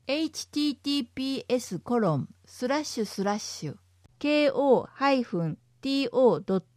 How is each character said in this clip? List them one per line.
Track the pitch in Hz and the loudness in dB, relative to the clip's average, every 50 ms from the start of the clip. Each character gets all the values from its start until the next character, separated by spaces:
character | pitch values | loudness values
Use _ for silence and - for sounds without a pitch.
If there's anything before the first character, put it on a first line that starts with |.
| _ | _
エ | - 269 311 320 | -4 -2 -2 -2
イ | 302 | -4
チ | - - - - | -6 -8 -12 -6
テ | - 294 | -4 -2
ィ | 294 294 | -2 -2
ー | 254 | -2
テ | - - 285 | -4 -4 -4
ィ | 285 285 247 | -2 -2 -4
ー | - - | -6 -8
ピ | 262 262 269 269 | -6 -6 -4 -4
ー | - - | -6 -4
エ | - 240 254 | -2 -2 -2
ス | - - 190 156 | -2 -4 -10 -8
コ | - - 240 240 | -4 -2 -2 0
ロ | 214 175 151 | 2 0 0
ン | 135 - - - _ _ | 0 -4 -6 -10 _ _
ス | - - - 240 | -20 -10 -6 -4
ラ | 240 277 302 | -2 -2 -2
ッ | 302 | -4
シ | - - 240 214 | -4 -6 -6 -6
ュ | |
ス | 202 - - 190 | -6 -4 -4 -2
ラ | 202 208 | -2 -4
ッ | 208 | -4
シ | - - - - 160 143 | -6 -10 -12 -10 -10 -10
ュ | 139 - _ _ _ _ - - _ - | -12 -12 _ _ _ _ -20 -20 _ -4
ケ | - 294 302 294 294 277 | 0 2 4 4 4 2
ー | - | 2
オ | - 285 277 240 180 - | 2 4 4 4 4 2
ー | - | -2
ハ | - - 269 277 277 | -4 -2 2 2 2
イ | 254 233 | 2 0
フ | - - 175 165 | 0 -2 -2 -2
ン | 156 - - _ _ _ _ | -2 -4 -8 _ _ _ _
テ | - 269 | -4 -2
ィ | 277 277 277 | 0 0 0
ー | - | 0
オ | - 247 262 226 175 - | 4 6 6 6 6 4
ー | 190 | 2
ド | - 190 | 0 -2
ッ | 185 - _ _ | -2 -2 _ _